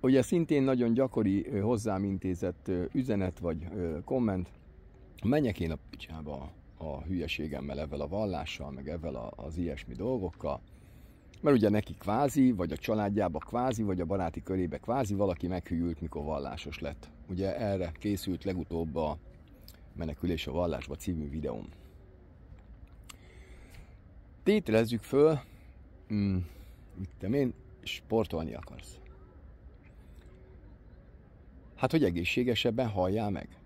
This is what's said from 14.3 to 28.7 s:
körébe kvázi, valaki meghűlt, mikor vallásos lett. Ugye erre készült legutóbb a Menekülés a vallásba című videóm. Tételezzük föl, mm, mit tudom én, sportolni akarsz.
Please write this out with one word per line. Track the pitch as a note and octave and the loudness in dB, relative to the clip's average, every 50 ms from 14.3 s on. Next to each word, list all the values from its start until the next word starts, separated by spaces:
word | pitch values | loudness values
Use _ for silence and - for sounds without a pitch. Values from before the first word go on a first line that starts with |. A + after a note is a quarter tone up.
| - - - | -4 -6 -4
körébe | - F#2+ F#2 F#2 E2+ D2 | -2 0 0 0 0 -2
kvázi, | C#2+ - - A#2 C#3 C3 G2 G2+ | -6 -2 -2 0 0 0 0 2
valaki | G2 G2+ F#2+ F2 - - | 2 2 2 2 0 -2
meghűlt, | F2 F#2 F2+ - - F2+ E2 E2+ F2 E2 - | -2 -2 -4 -4 -2 -2 0 0 0 -2 -2
mikor | E2 D#2 - D#2 D2 | -6 -6 -6 -4 -4
vallásos | D2+ D#2 C#2+ C#2 C2 A#1 - - D2+ - - | -2 -2 -2 -4 -6 -8 -8 -10 -10 -10 -6
lett. | E2 D2 C2+ A#1 - - - - - - | -8 -8 -8 -8 -16 -20 -20 -20 -10 -6
Ugye | F#2 F2 G2 F#2+ - | -4 -2 0 -2 -2
erre | - A2+ G#2 G2 F#2+ F2+ E2+ | -2 0 0 0 0 -2 -4
készült | D#2+ - - G#2 G#2 F#2+ - G2+ F2+ D#2+ - | -6 -6 -2 -2 -2 -2 -2 -4 -4 -2 -2
legutóbb | G2 F#2 F2+ D#2 - F2 E2 E2 D#2+ C#2 | -4 -2 -2 -4 -2 -2 -2 -2 -2 -2
a | E2 D#2 D2+ D2 - - - - - - - - - - - - - - - - | -2 -2 -2 -2 -6 -10 -18 -20 -20 -20 -20 -20 -20 -20 -20 -20 -20 -20 -16 -8
Menekülés | E2 E2+ D#2+ D2+ - - F2+ F2 D2+ - | -6 -6 -6 -4 -4 -2 -2 -2 -2 -4
a | - | -4
vallásba | C2 E2 F2+ F2 D2+ B1 - - C#2+ | 0 0 0 0 0 -4 -6 -8 -10
című | C#2+ - - F2 D#2+ D2+ C#2+ | -8 -4 -4 -4 -4 -4 -4
videóm. | C#2 D#2 D2 C#2 A#1 G#1+ G1+ - - - - - - - - - - - - - - - - - - - - - - - - - - - - - - - - - - - - - - - - - - - - - - - - - - - - - - - - | -6 -4 -4 -4 -6 -6 -10 -12 -16 -18 -20 -20 -20 -20 -20 -20 -20 -20 -20 -20 -20 -20 -20 -20 -20 -20 -20 -20 -20 -20 -20 -20 -20 -20 -20 -20 -20 -20 -20 -20 -20 -20 -20 -20 -20 -20 -20 -18 -18 -20 -20 -20 -20 -20 -20 -20 -20 -20 -20 -20 -20 -2 4
Tételezzük | F#3+ G#3 G#3+ - - G#2+ A2 A#2 A2 A#2+ A2 | 4 4 4 4 6 4 6 6 4 0 -4
föl, | - - - C#3 D3 D#3 D#3+ C#3 - - - - - - - - - - - - - - G#2+ | -2 2 6 8 8 8 8 4 -2 -8 -20 -20 -20 -20 -20 -20 -20 -20 -20 -20 -8 -2 0
mm, | G#2 G2+ G2+ F#2+ F#2 F2 - - - - - - - - - - | 2 2 4 2 0 -2 -4 -10 -18 -18 -20 -20 -20 -20 -18 -12
mit | F#2+ F#2+ - - | -10 -10 -10 -10
tudom | - - F#2+ A#2+ | -8 -4 0 2
én, | C#3+ C#3 B2 - - - - - - - | 2 2 0 -2 -6 -16 -20 -20 -14 -12
sportolni | - - - - - G#2+ A2+ A2 - - D#2+ D#2+ C#2 A1+ | -10 -10 -10 -6 0 2 2 2 2 -2 -4 -4 -4 -6
akarsz. | B1+ C#2 - | -10 -12 -14